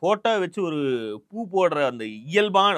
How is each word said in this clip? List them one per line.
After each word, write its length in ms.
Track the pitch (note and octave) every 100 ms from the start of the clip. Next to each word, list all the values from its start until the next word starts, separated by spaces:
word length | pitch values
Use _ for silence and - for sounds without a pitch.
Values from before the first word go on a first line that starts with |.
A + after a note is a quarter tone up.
போட்டோ 320 | E3+ G#3 A3+ G#3+
வச்சு 220 | F3+ F3
ஒரு 180 | F3+ D#3 C#3 B2 A2 G#2+
பூ 160 | _ G#3 A3
போடுற 400 | F#3+ F3+ D3+ C3+
அந்த 180 | A#2+ A2 G#2+
இயல்பான 520 | B2+ F#3 G#3 F#3+ G3+